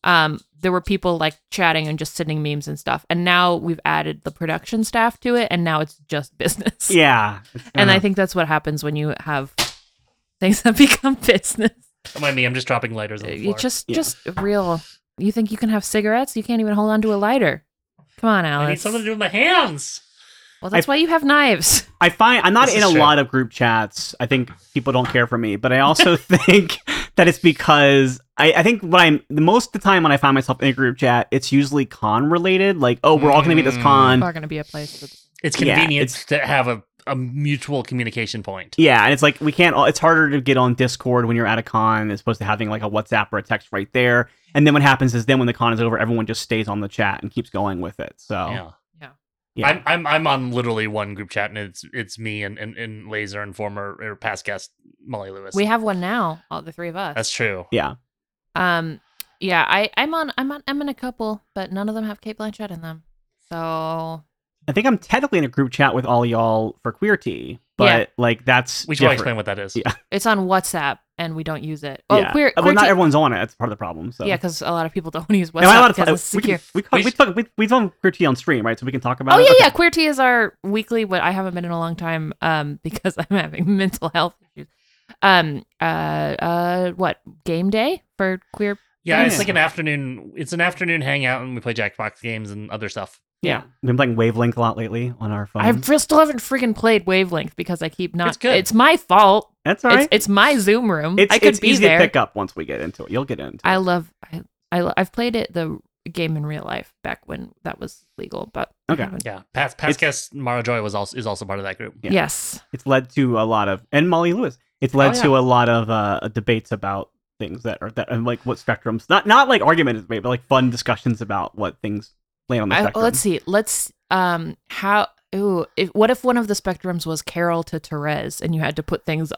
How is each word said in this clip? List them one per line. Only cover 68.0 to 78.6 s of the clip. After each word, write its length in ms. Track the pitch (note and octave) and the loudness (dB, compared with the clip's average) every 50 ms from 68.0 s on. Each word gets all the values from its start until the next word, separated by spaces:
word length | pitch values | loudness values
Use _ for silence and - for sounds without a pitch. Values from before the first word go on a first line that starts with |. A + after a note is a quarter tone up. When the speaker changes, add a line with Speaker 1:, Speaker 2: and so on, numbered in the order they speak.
| G#2+ - _ - | 0 -2 _ -2
Speaker 2:
like, 280 | A#2+ A#2+ A#2 A2+ - | 0 0 0 0 2
that's 420 | C3 B2+ B2 B2+ - - - - - | 2 2 2 2 0 -8 -10 -6 -6
Speaker 3:
We 80 | D3+ | 0
should 80 | C#3 C#3 | 2 4
probably 140 | B2+ - A2+ | 4 4 2
Speaker 2:
different. 20 | |
Speaker 3:
explain 160 | A2 C3 A#2 | -2 -4 -4
what 100 | A2 G#2 - | -4 -4 -6
that 120 | G2 G2+ | -6 -6
is. 160 | G2+ G2 - | -8 -8 -6
Speaker 2:
Yeah. 160 | A#2 - A2+ - - _ _ | -4 -4 -4 -6 -6 _ _
Speaker 1:
It's 140 | - G3 - | -8 -4 0
on 220 | A#3 A3 G3+ F#3+ F3+ | 0 0 0 0 0
WhatsApp, 520 | F#3+ F#3+ F#3 - - E3+ D3 C#3+ C3 _ _ _ _ - | 0 0 0 -2 -6 -4 -4 -4 -6 _ _ _ _ -12
and 180 | E3+ E3 D#3+ | -10 -8 -8
we 80 | D#3+ D#3+ | -8 -8
don't 200 | D#3+ D#3 D3 - | -8 -8 -8 -8
use 200 | D#3 D#3 C#3+ C#3+ | -10 -10 -10 -10
it. 200 | C#3+ C3+ - _ _ | -12 -12 -14 _ _
Oh, 100 | G3+ G#3+ | 2 2
Speaker 2:
Yeah. 120 | G3 - | 2 2
Speaker 1:
Queer, 220 | - G3 G3 F3 - | 2 2 2 2 2
Speaker 2:
Well, 80 | - - | 2 2
Speaker 1:
Queer 100 | F#3 F#3+ | 4 6
Speaker 2:
not 100 | G#3 G#3 | 6 6
Speaker 1:
Tea 60 | - | 6
Speaker 2:
everyone's 260 | G3 F3+ F3+ D#3 C#3 | 6 6 4 4 4
on 180 | D3+ D#3 C#3+ A#2+ | 4 4 2 2
it. 40 | F2+ | 0
That's 180 | G2 A#2 _ | -4 -6 _
part 120 | _ B2 A#2 | _ -6 -6
of 40 | |
the 40 | G#2 - | -6 -6
problem. 340 | A2 E2+ E2+ D#2 E2 A2 B2 | -8 -10 -10 -10 -12 -12 -10
So 120 | _ - | _ -4
Speaker 1:
Yeah, 120 | G3 F#3+ - | -2 -2 -2
'cause 240 | - F3+ D#3+ - | -2 -6 -6 -6
a 100 | - - | -6 -4
lot 140 | E3+ E3+ D#3+ | -4 -2 -4
of 80 | D#3+ - | -4 -6
people 180 | G3 D#3+ E3 | -8 -10 -8
don't 180 | D#3+ D#3+ E3 - | -10 -10 -2 0
<laughs> 20 | |
use 180 | G#3+ G3 F3+ E3 | 0 0 0 0
Speaker 2:
And 160 | - E3 F3 | 0 4 8
a 20 | F#3 | 8
lot 80 | G#3+ | 10
Speaker 1:
WhatsApp 140 | A#3 B3 A#3+ | 10 8 6
Speaker 2:
of 60 | - | 6
Speaker 1:
'cause 100 | - F3 | 4 2
Speaker 2:
ti-, 80 | E3 D#3+ | 2 2
Speaker 1:
it's 220 | F3 - - - | 0 -2 -4 -4
Speaker 2:
we 60 | G3+ | -2
can, 180 | G3+ G#3 F#3+ E3+ | 0 0 -2 -2
Speaker 1:
secure. 240 | - - _ - G3+ - - | -4 -6 _ -6 -2 0 0
Speaker 2:
we, 80 | G#3 G3+ B3 B3 - C#4+ A3 F3 | 2 2 0 2 2 2 2 2
we, 100 | G#3+ A3+ | -4 -6
Speaker 1:
We 60 | _ _ - | _ _ -4
Speaker 2:
we've 120 | A3 G#3 | 0 2
done 220 | A#3+ B3+ A3 F#3 _ _ | 2 2 2 0 _ _
Queer 100 | - E3+ | 0 0
Tea 140 | - - F3+ | 2 2 0
on 100 | D3+ C3 B2+ | 0 0 0
stream, 280 | - - D3+ B2 | 0 -2 -2 0